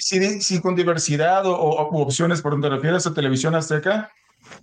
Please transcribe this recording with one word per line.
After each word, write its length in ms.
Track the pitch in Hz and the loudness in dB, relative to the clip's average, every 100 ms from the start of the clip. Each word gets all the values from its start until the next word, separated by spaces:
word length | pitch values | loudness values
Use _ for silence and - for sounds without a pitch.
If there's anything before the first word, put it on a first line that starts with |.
si, 400 | - 190 190 208 | -2 0 0 0
si 200 | - 185 | -2 -2
con 140 | 185 175 | 0 0
diversidad 720 | 170 160 - 147 160 190 190 | 0 0 0 0 2 2 2
o, 80 | 175 | 0
o, 420 | 160 156 151 160 | 0 0 0 0
u 40 | |
opciones, 400 | 135 131 170 170 | 0 0 0 0
por 120 | 147 | -2
donde 160 | 143 147 | -2 0
te 60 | 135 | 0
refieres 300 | 151 175 175 | 0 0 0
a 80 | |
Televisión 400 | 156 139 131 156 165 | -2 0 0 0 0
Azteca, 540 | 156 151 175 214 214 _ _ _ - - | 0 -2 0 -2 -4 _ _ _ -20 -14